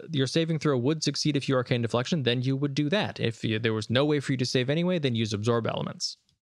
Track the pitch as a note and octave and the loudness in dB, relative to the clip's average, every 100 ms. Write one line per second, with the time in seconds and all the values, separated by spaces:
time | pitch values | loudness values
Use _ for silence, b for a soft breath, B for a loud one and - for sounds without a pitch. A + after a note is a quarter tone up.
0 | - D3 C3 E3 E3 D#3+ D3+ C3 B2 D#3+ | -4 -2 0 0 0 0 2 2 2 0
1 | D3+ C#3 D3+ C#3 C3+ B2+ A#2+ B2 A#2+ A#2+ | -2 -2 0 0 0 0 2 0 2 0
2 | B2+ E3+ A#2+ B2+ B2+ C3+ C#3+ C#3 D3 G#3 | 0 0 2 2 0 0 0 0 0 0
3 | C#3 - A#2 - A#2+ A2 A2+ A2 G#2+ A#2+ | -2 -2 -4 -2 -2 0 0 -2 2 2
4 | D3+ D3 C#3 C3 B2 C3 B2 D#3 F3+ F3+ | 4 2 0 -2 0 0 0 0 0 0
5 | C3+ A2+ G#2+ G#2 A2 A#2 A2+ - - - | 0 0 0 0 2 2 0 -4 -6 -6
6 | - - _ _ _ | -8 -10 _ _ _